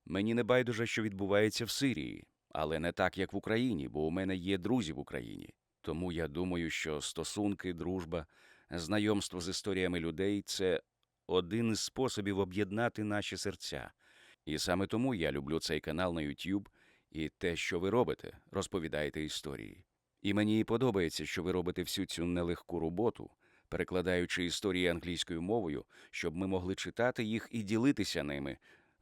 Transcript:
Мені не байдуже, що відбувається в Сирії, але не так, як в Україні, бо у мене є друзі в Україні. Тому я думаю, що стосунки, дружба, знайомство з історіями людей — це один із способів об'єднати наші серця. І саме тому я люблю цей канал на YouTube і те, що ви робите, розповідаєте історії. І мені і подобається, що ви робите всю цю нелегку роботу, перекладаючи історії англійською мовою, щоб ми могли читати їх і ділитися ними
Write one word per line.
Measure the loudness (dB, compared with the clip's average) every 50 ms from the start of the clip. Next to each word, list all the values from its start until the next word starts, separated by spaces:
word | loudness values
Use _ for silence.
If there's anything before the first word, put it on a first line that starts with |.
| _
Мені | -4 0 2 2 4 4
не | 2 4
байдуже, | 6 6 4 4 4 0 -2 -2
що | -2 0 0 0
відбувається | -2 -2 -2 0 4 6 6 6 6 4 0 -4
в | -2
Сирії, | -2 0 2 0 0 0 -4 -6 -8 -10 -14 -18 _ _ _ _
але | -4 -2 0 0 0 0
не | 0 -2 2
так, | 2 2 2 2 0
як | -2 -2 -2
в |
Україні, | -4 -2 0 2 2 2 2 0 0 -2 -4
бо | -2 0 0
у | 0
мене | 2 0 0 0 -2
є | -2 0 0 0 0
друзі | 2 2 2 2 2 0 -4
в | -6
Україні. | -8 -6 -6 -8 -8 -8 -10 -12 -12 -14 -16 _ _ _ _ _
Тому | -6 -4 -4 -2 -2 -2 -2
я | -2 -2 -2
думаю, | -2 -2 0 0 0 0 0 0
що | -2 -2 -2 -2 -2 -4
стосунки, | -4 -6 -4 -4 -6 -4 -2 0 0 0 0 0 -4 -6 -4
дружба, | -4 -4 -2 -2 -2 -4 -4 -4 -4 -6 -6 _ -20 -20 -20 -20 -20 _ _
знайомство | -6 -6 -2 0 0 2 4 4 4 2 2 -2 -6 -6
з | -4 -4
історіями | -4 -4 -2 -2 0 2 2 2 2 0
людей — | 0 -2 -2 0 0 2 2 0 -2
це | -4 -4 0 2 2 2 2 0 _ _ _ _ _ _ _ _
один | 2 2 2 2 4 0 0 2 2 2
із | 0
способів | -2 -4 -2 0 0 0 0 0 -2 0 2 2
об'єднати | 2 2 2 0 0 0 0 0 0 0 0 -2 -2
наші | -2 -2 -2 -2 -4 -6
серця. | -4 -4 -4 -6 -6 -8 -8 -8 -8 -8 -10 -16 _ _ _ -20 -20 -20 -20 -20 _ _
І | -4 -2 -2
саме | 2 2 2 2 2
тому | 2 2 0 2 2 0
я | 2 0 0 0
люблю | 0 -2 0 -2 -2
цей | 0 0 -2 0
канал | 0 -2 -2 0 0 0 0
на | 0
YouTube | -2 -2 -4 -4 -4 -2 -2 -2 -2 -4 _ _ _ _ _ _ _ _
і | _ -4 -4 -4
те, | -4 _ 0 0 0
що | 0 -2 -2 0 0
ви | 0 2
робите, | 4 4 4 2 0 -4 -6 -12 -14 -14 _ _
розповідаєте | -4 -4 -4 -2 -2 -2 -2 0 0 0 -2 0 -2 -4 -6
історії. | -4 -6 -6 -6 -6 -8 -8 -10 -12 -16 -18 -20 _ _ _ _ _ _ _ -2
І | 2 4
мені | 4 4 4 4 4
і | 4
подобається, | 2 2 2 4 4 4 4 2 2 0 -2 -6
що | -4 -4 -2 -2
ви | 0 0
робите | 0 0 0 -2 -2 -2
всю | -2 -2 -4 -4
цю | -4 -2 -2 0
нелегку | 0 2 0 0 0 -2 -2 -4 -6 -4 -2
роботу, | 0 0 0 2 0 0 0 -2 -10 -16 -16 _ _ _ _ _ _ _
перекладаючи | -4 -4 -2 0 0 0 2 2 2 2 2 0 0 -2 0
історії | 0 -2 0 0 0 2 4 2 2
англійською | 2 0 -2 -6 -4 -4 -4 -4 -4 -4 -2
мовою, | 0 0 0 0 -2 -4 -4 -6 -10 -18 -20 -20 -14
щоб | -8 -4 -4 -4 -2
ми | -2 -2
могли | 0 0 0 0 -2 -4
читати | -4 -4 -8 -2 0 0 0 2 0 -2
їх | -2 -2 -2 -4 -4
і | -6 -6 -2
ділитися | 0 2 4 4 4 4 4 0 0 0 -2 -2
ними | -2 -2 -4 -4 -6 -6 -8 _ -20 -20 -20 _ _ _ _